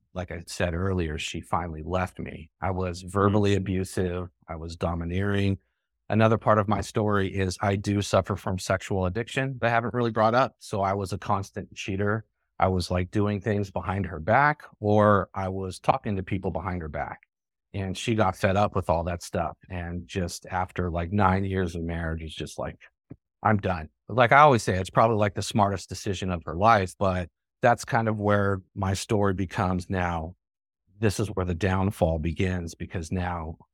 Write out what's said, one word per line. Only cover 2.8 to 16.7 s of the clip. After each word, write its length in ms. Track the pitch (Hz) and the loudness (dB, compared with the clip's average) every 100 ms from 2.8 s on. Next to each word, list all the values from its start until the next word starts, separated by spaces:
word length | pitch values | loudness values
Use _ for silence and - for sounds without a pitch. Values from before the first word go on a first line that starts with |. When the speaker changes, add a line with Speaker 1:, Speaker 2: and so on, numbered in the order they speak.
| 90 87 92 98 | -4 -6 -4 2
Speaker 2:
Mm. 180 | 98 107 | 4 6
Speaker 1:
verbally 120 | 101 | 4
abusive. 720 | 98 95 92 95 - 90 90 87 _ - | 2 0 -2 -2 -2 -2 -4 -8 _ -14
I 80 | 82 | -10
was 200 | 82 82 | -10 -4
domineering. 840 | 87 85 85 90 101 101 98 95 _ _ _ _ - | -2 -2 -4 -2 0 0 0 -2 _ _ _ _ -2
Another 300 | 107 110 110 | 2 4 4
part 200 | 117 107 | 4 4
of 80 | 101 | 4
my 120 | 101 | 0
story 520 | 95 117 104 101 98 | -2 0 2 2 0
is 220 | 95 95 - | 0 -2 0
I 160 | 104 98 | 0 0
do 260 | 104 101 | 2 0
suffer 340 | 98 98 - 101 | 2 2 2 -2
from 220 | 110 92 | -4 -4
sexual 480 | - 95 - 98 92 | -2 -2 -2 -2 -2
addiction 520 | 101 117 - 135 127 | -2 -4 -4 -4 -2
that 80 | 117 | 0
I 20 | |
haven't 240 | 117 120 | 0 0
really 160 | 123 120 | -2 0
brought 240 | 110 110 | 2 4
up. 220 | 120 123 - | 4 0 -4
So 220 | - 104 | -8 -2
I 120 | 98 | 0
was 180 | 101 95 | 0 -4
a 60 | 95 | -6
constant 560 | - 98 95 - - | -2 -4 -4 -10 -12
cheater. 500 | 98 - 95 101 110 - _ _ - | -10 -6 -2 0 -2 -6 _ _ 0
I 100 | 95 | 2
was, 220 | 92 - | 2 0
like, 200 | 90 92 | -2 -2
doing 300 | 107 104 104 | 0 0 0
things 300 | 110 104 101 | -2 -2 -2
behind 360 | 95 90 95 90 | -6 -4 -4 -4
her 140 | 80 | -4
back, 440 | 85 120 147 151 - - | 2 4 4 2 -8 -6
or 500 | 104 104 104 101 - | 2 6 6 6 2
I 140 | 98 95 | -4 -6
was 300 | 95 95 - | -6 -8 -4
talking 380 | - - 113 98 | 0 0 0 -6
to 60 | |
people 280 | 90 95 92 | -4 -4 -4
behind 320 | 82 92 | -4 -4